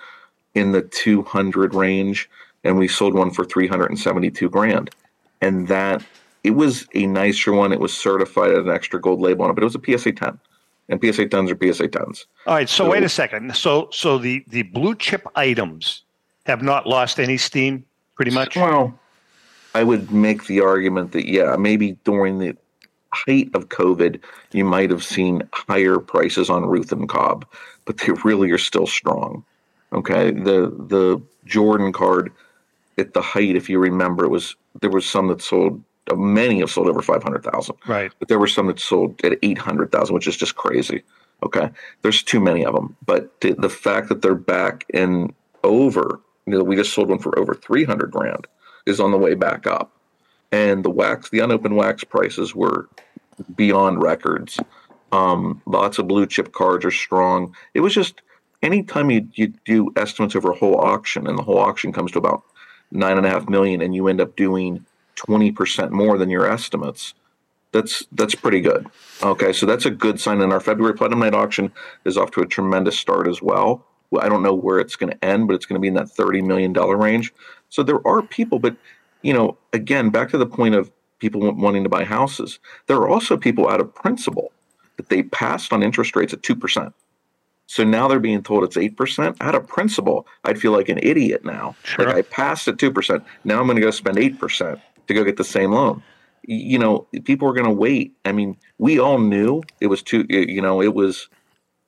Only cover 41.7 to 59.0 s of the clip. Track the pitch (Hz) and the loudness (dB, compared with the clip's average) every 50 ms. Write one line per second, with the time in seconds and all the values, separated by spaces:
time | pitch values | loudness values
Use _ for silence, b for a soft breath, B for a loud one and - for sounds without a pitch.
41.7 | - B B B B B B 107 107 - - - - 117 98 90 85 87 78 - | -6 B B B B B B 0 2 2 0 2 2 2 2 2 2 2 0 0
42.7 | - - - - - _ - - - - - - _ - - 120 - - 101 95 | 0 -2 -4 -6 -10 _ -4 0 0 0 -2 -4 _ -4 -2 -2 0 0 -2 -4
43.7 | - - - 104 101 104 101 - 110 - - 95 95 87 - - 90 90 92 95 | -4 -2 -2 -2 0 0 0 -2 -2 0 2 2 2 2 0 -2 0 0 0 -2
44.7 | 95 - - - - 90 92 92 92 90 87 - - _ _ _ _ _ - 87 | -4 -6 -8 -4 -2 0 2 2 2 0 -2 -4 -6 _ _ _ _ _ 2 2
45.7 | 104 120 135 135 110 95 - - 104 - _ _ _ _ _ - 101 95 92 90 | 4 4 4 4 2 2 0 -2 -2 -8 _ _ _ _ _ -2 0 2 2 2
46.7 | 98 95 104 - - - 101 - 95 92 - - - - 98 - - - - - | 2 2 0 0 0 0 0 2 0 -2 -2 -2 0 0 0 0 -2 -4 -4 -2
47.7 | - 139 156 139 110 - - - - - - 58 - - - - _ b b b | 0 2 2 2 0 -2 -4 -4 -4 -4 -4 -4 -4 -8 -10 -14 _ b b b
48.7 | b b b b 101 101 104 98 101 95 98 82 80 87 87 85 - - - - | b b b b 0 2 2 2 4 4 4 4 2 2 0 0 -2 -2 -4 -4
49.7 | 95 - - - _ _ _ _ _ _ _ _ _ _ _ _ - 104 104 101 | -4 -4 -4 -8 _ _ _ _ _ _ _ _ _ _ _ _ 0 2 2 2
50.7 | 98 95 92 92 90 - 101 101 110 - - - - 110 113 120 117 110 110 107 | 2 2 0 0 0 0 0 0 0 -4 -6 -4 0 0 2 2 2 0 0 0
51.7 | 104 104 101 104 104 - - - - 104 95 95 - - - - - 95 92 92 | 2 2 2 2 0 -2 -6 -4 0 0 0 0 -2 -4 -6 -6 -2 -2 0 0
52.7 | 90 85 85 - _ - B B B B _ _ _ - - - 87 - 107 101 | 0 -2 -4 -8 _ -20 B B B B _ _ _ -20 -18 -10 -2 0 2 4
53.7 | 98 95 98 95 90 85 87 82 78 76 - 78 80 80 78 - - - - b | 4 4 4 4 4 2 2 0 0 0 -2 -2 -2 -4 -6 -8 -8 -8 -8 b
54.7 | b b b b b b b - - 95 95 92 90 87 90 90 - - - - | b b b b b b b -4 0 2 2 2 2 0 0 -4 -6 -8 -6 -2
55.7 | 95 98 98 101 - - 98 90 98 101 101 95 - - - - - - 92 92 | 0 0 0 0 0 -2 -2 0 2 2 2 0 0 -2 -4 -4 -2 0 2 2
56.7 | 90 87 85 90 - - - - 92 92 92 92 92 90 90 90 - B B B | 2 2 0 -2 -2 -2 -4 -2 0 2 2 4 2 0 -2 -4 -10 B B B
57.7 | B 147 160 202 - 214 185 - - _ - b b b b b _ _ - 151 | B 0 0 2 2 0 0 -2 -4 _ -20 b b b b b _ _ -2 0
58.7 | 185 202 - - - 147 | 0 0 0 -2 -2 0